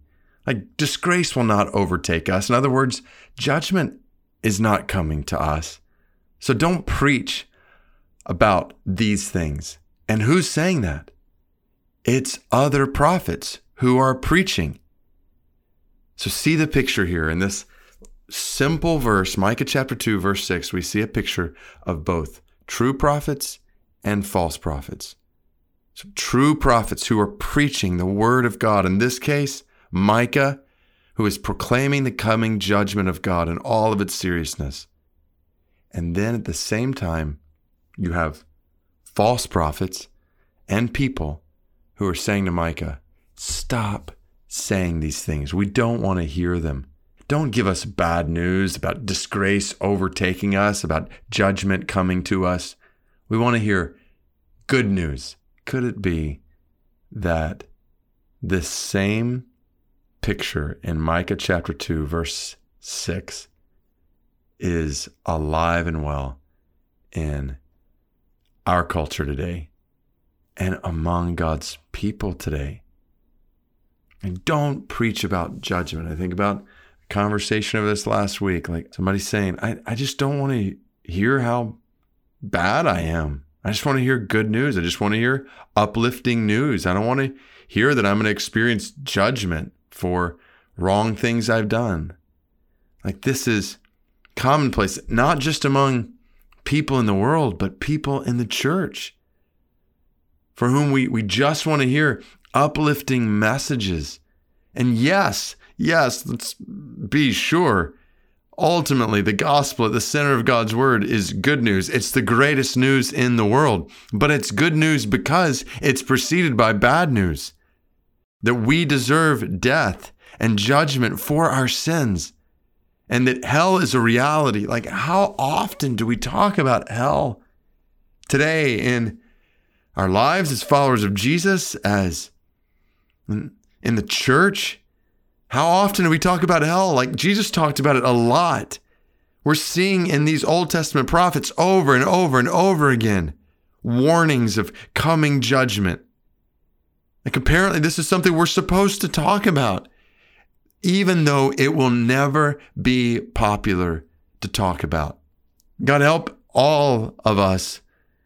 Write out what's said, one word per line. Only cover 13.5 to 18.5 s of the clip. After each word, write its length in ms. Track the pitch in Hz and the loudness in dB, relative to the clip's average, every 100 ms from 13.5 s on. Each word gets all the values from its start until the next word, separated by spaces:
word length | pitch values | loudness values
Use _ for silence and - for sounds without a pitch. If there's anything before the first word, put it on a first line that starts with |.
| - _ | -14 _
who 220 | - 127 127 | -2 2 4
are 200 | 131 131 | 4 0
preaching. 640 | - 165 190 - 80 - _ _ _ _ _ _ _ _ _ _ _ _ _ _ | 2 2 2 -2 -4 -6 _ _ _ _ _ _ _ _ _ _ _ _ _ _
So 140 | - | -8
see 260 | - - 160 | -2 0 2
the 100 | 156 | 2
picture 400 | 147 131 - 90 | 2 0 0 -2
here. 240 | 87 78 | 0 0
In 80 | 82 | 0
this 260 | 98 196 - - _ _ - - _ | -2 -4 -12 -20 _ _ -20 -20 _
simple 720 | - - | -10 -8